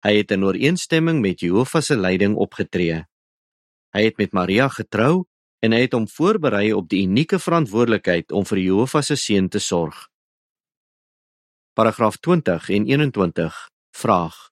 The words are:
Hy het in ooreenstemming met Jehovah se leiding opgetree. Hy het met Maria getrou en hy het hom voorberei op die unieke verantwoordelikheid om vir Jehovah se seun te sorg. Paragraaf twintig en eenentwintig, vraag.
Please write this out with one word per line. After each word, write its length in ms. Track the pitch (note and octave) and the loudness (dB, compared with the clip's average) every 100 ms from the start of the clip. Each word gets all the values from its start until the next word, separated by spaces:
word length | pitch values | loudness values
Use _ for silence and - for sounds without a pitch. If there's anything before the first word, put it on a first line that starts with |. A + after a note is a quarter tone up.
Hy 160 | G2+ G#2 | 2 0
het 140 | G2+ | 0
in 140 | G2 | 0
ooreenstemming 760 | G2 F#2+ C3+ F3+ - D#3+ E3 D#3+ | 0 0 0 -2 -2 0 0 0
met 200 | G2+ F2+ | -2 -2
Jehovah 420 | F2 F#2 C3 E3+ | -2 0 0 -2
se 140 | C#3+ C3+ | 0 0
leiding 400 | F#2 F#2 G2+ G#2 | 0 2 0 0
opgetree. 680 | G2 - F#2+ F#2+ F2 D#2+ D#2+ _ _ _ _ _ _ _ _ | -4 -4 -6 -2 -2 -4 -8 _ _ _ _ _ _ _ _
Hy 100 | G2 | -2
het 140 | A2 - | -2 0
met 160 | G2 | -2
Maria 360 | G2 F2+ G2 C3+ | -2 0 2 0
getrou 580 | - A2 G#2 A#2+ F3+ F3+ _ _ _ | -2 -6 0 2 2 -2 _ _ _
en 120 | A2+ | 0
hy 100 | A2+ | 2
het 100 | B2 | 2
hom 140 | B2 A2 | 0 -4
voorberei 640 | - E3 A3 D3 G#2 G#2 | -2 0 2 0 0 0
op 140 | G2+ E2+ | 0 0
die 140 | F#2+ G2 | -2 2
unieke 320 | G#2 D#3+ F#3+ | 0 0 -2
verantwoordelikheid 960 | - E3 C3+ G2+ A#2+ G#2+ - F2 E2 | 0 0 0 0 0 0 0 -2 -2
om 120 | F#2+ F#2+ | -4 -2
vir 140 | G2+ | 0
Jehovah 380 | F#2 F#2+ B2+ D#3 C#3+ | 2 2 2 0 -2
se 100 | C#3+ | -4
seun 320 | - G2+ F#2+ | 0 0 0
te 140 | G#2 | -2
sorg. 460 | - F2 D#2+ - - _ _ _ _ _ _ _ _ _ _ _ _ _ _ _ _ - | -2 -2 -4 -8 -20 _ _ _ _ _ _ _ _ _ _ _ _ _ _ _ _ 0
Paragraaf 400 | A2+ G#2+ A2 - | 0 2 -2 0
twintig 480 | - F3 - E2+ - | 0 0 2 -4 0
en 200 | G2 A2 | -2 0
eenentwintig, 640 | C#3 D3+ A2 F#2 D#2+ A2+ - - _ _ - | 0 0 0 -2 0 -4 -6 -20 _ _ -8
vraag. 380 | - F#2+ E2+ - - | 0 2 0 -8 -20